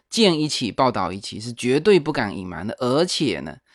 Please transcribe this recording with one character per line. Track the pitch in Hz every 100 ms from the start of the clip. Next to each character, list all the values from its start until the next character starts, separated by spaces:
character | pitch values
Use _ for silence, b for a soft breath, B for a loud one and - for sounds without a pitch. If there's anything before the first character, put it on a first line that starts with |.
| _
见 | 233 208 156
一 | 151
起 | - 117
报 | 92 131
道 | 107 90
一 | 98
起， | - 101
是 | 120
绝 | 117 123 139
对 | 185 185
不 | 151
敢 | 151 175 87
隐 | 92
瞒 | 85 101
的。 | -
而 | 123 135
且 | 185 - 139 78
呢， | 76 - b